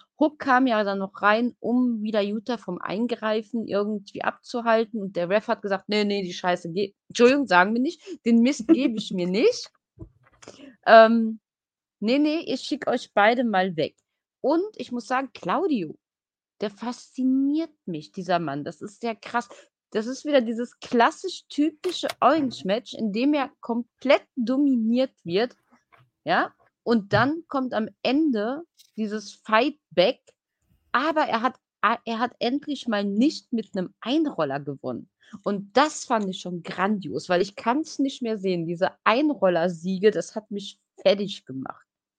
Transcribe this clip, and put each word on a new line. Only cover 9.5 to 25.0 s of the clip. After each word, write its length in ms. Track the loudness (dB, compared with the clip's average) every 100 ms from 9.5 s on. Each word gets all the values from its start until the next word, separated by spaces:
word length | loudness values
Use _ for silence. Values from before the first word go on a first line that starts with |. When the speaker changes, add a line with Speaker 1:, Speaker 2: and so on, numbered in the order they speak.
| 0 -8 _ _ -20
Speaker 2:
<laughs> 120 | -20 _ _ _ -20 -20 -20 _ 8
Speaker 1:
Ähm, 540 | 10 10 6 0 -6 _ _ _ _ _ -6
nee, 180 | 0 2
nee, 220 | 2 0
ich 200 | -4 -6
schick 260 | -6 -6 -2
euch 260 | -4 -2
beide 280 | 2 4 4
mal 320 | 0 0 0 -2
weg.“ 200 | -4 _ _ _ _ _
Und 200 | 0 0 0 -8
ich 160 | -10
muss 140 | -10 -4
sagen: 240 | -4 -6
Claudio, 640 | -8 -4 -2 0 -2 -4 -12 _ _ _ _ _ -8
der 100 | -8
fasziniert 1040 | -8 -10 -10 -12 -4 0 2 0 -2 -4 _ -10
mich, 260 | -10 -10
dieser 260 | -10 -2 0
Mann. 240 | 0 -6
Das 200 | -8 -12
ist 180 | -16 -10
sehr 160 | -8 -8
krass. 320 | -6 -6 -6 -16 -20 _ _
Das 160 | -6 -6
ist 180 | -6
wieder 180 | 2 2
dieses 360 | 2 -4 -8 -10
klassisch 640 | -2 2 2 0 -10 -12 -10
typische 600 | -2 -2 -2 -8 -6 -6 2
Orange-Match, 760 | 2 4 -2 -4 -4 -4 -6
in 180 | -6 -4
dem 200 | 0 0
er 180 | 0 -2 _
komplett 640 | -6 -6 -6 _ 2 2 0 -6
dominiert 760 | -2 2 2 2 2 0